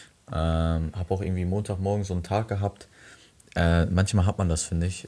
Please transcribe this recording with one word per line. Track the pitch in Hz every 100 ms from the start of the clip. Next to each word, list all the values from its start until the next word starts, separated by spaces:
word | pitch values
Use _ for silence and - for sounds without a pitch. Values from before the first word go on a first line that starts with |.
| - _ -
Ähm, | - 82 80 82 80 80 92
hab | 87
auch | 95
irgendwie | 90 92 90
Montagmorgen | 101 104 95 98 104
so | 95
einen | 90
Tag | 82 101 113
gehabt. | 98 101 - - - - - - _ - 85
Äh, | 85 85 78
manchmal | 90 95 101 92
hat | -
man | 90
das, | 82
finde | - 82 90
ich, | -